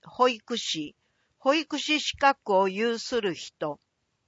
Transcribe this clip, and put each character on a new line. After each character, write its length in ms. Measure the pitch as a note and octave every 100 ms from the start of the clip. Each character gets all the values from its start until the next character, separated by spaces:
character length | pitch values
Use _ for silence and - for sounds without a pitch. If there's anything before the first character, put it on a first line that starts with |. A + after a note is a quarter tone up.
保 260 | - - B3+
育 300 | A3+ - A#3
士。 360 | - E3 D3 _ _ _ _ _
保 160 | C4+
育 240 | D#4 C#4+ C#4+
士 220 | - D4+
資 160 | - -
格 400 | C#4 C4+ - F#3+
を 120 | G3
有 300 | F#3+ A#3 A3+
す 220 | - A#3+
る 120 | G3+
人。 460 | D3 - - D#3 C#3+ _ _ _ _